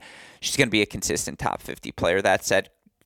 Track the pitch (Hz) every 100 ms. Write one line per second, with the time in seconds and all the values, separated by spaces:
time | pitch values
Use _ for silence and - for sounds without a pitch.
0 | - - - - - - 127 107 104 -
1 | - 76 - - - - - - - -
2 | 87 92 101 95 - 98 - _ _ _